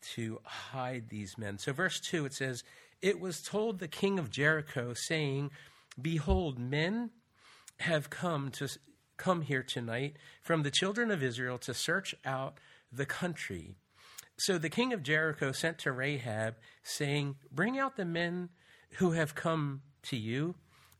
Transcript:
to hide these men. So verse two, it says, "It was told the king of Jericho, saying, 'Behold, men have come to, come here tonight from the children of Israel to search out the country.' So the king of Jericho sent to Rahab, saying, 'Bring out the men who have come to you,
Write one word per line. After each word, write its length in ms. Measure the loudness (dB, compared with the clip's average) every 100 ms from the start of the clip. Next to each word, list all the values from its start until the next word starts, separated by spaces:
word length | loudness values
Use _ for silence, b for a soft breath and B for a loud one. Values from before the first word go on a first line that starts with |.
| -10
to 260 | -6 -4 -6
hide 640 | -10 -12 -8 -6 -4 -4 -6
these 300 | -6 -6 -6
men. 200 | -6 -4
So 140 | -2
verse 280 | 0 0 0
two, 240 | 0 0 0
it 80 |
says, 300 | 0 -2 -2 -8 B B B
"It 200 | 0 2
was 200 | 0 -6
told 380 | -2 0 0 -2
the 100 | -6
king 300 | 0 2 2
of 120 | 0
Jericho, 640 | 2 4 4 0 -4 -4
saying, 560 | -4 -2 0 2 0 -2 -6 B B B -6
'Behold, 580 | 0 2 4 4 2 -2
men 520 | -2 0 2 0 -4 -8 _ _ B B B -6
have 300 | 0 0 0
come 400 | -4 -2 0 -2
to, 180 | -4 -6 -6 -14 -20 _ -2
come 260 | 2 2
here 200 | 2 0
tonight 540 | 0 -4 -2 -2 -2 -6 B B
from 220 | 2 2
the 60 | 4
children 400 | 2 2 2 2
of 120 | 2
Israel 360 | 0 0 -2 -4
to 140 | -4
search 420 | -2 0 0 0 -6
out 340 | -4 -2 -4 -8 B B B
the 140 | -4 -2
country.' 680 | 0 -2 -2 -6 -6 -8 -16 _ B B B B -2
So 220 | 2 2
the 120 | 2
king 220 | 2 2
of 100 | 2
Jericho 480 | 2 4 4 2 0
sent 280 | 2 0 0
to 140 | -2
Rahab, 640 | 0 0 0 -2 0 0 -2 B B
saying, 540 | -8 -2 0 2 0 -4 -6
'Bring 280 | 0 2 2
out 180 | 0 0
the 80 |
men 460 | -2 0 0 -2 -6 -10 B B B 2
who 140 | 4
have 220 | 4 2
come 480 | 0 2 2 2 -2 -10 _
to 140 | -6 -4
you, 400 | 0 0 0 -4 -12 B B B